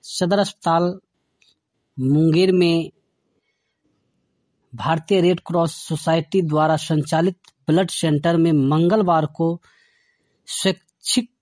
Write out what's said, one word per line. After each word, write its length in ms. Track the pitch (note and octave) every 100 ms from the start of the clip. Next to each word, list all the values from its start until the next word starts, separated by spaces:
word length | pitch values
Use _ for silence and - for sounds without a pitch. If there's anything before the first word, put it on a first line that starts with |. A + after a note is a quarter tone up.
सदर 340 | - - F3+ G3+
अस्पताल 600 | G3 - - E3 F3 F#3+ _ _ _ _ _ _ _ _ _ -
मुंगेर 540 | C3 D3 E3 D#3+ F#3
में 380 | F#3 F3 E3 D#3+ _ _ _ _ _ _ _ _ _ _ _ _ _ _ _ _ _ _
भारतीय 480 | A#2+ - D#3+ - G3
रेड 200 | F3 E3+
क्रॉस 340 | - E3+ E3
सोसाइटी 680 | - - D#3 - E3 D#3+ G3
द्वारा 340 | E3 D3+ D#3 D#3
संचालित 600 | - D#3 D3 D#3+ F3 F3+ _ _ -
ब्लड 220 | D#3+ F#3
सेंटर 460 | - D#3+ D3+ D#3 E3+
में 140 | E3
मंगलवार 760 | D#3 C3+ D#3 E3+ A3 F3+ E3 D3+
को 340 | - E3 E3+ _ _ _ _ _ _ _ _ -
स्वैच्छिक 840 | - F#3+ F#3 _ _ - - A#3+ _